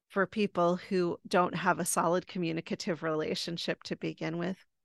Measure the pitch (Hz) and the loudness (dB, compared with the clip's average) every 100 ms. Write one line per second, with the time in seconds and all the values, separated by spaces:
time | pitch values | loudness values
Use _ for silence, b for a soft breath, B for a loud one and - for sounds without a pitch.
0 | _ 202 185 220 202 - 175 180 - 185 | _ 0 0 2 0 4 4 2 0 0
1 | 175 - - 185 180 170 180 160 170 - | 0 -2 0 2 4 2 2 2 2 2
2 | 170 180 - 185 170 165 - 202 - 160 | 2 2 0 -4 -2 -2 -4 -4 -4 -2
3 | 160 156 156 180 - 170 - 156 - 170 | -2 -2 -2 -2 -4 -6 -4 -6 -6 -6
4 | 165 156 160 170 175 190 _ _ | -6 -6 -6 -4 -4 -6 _ _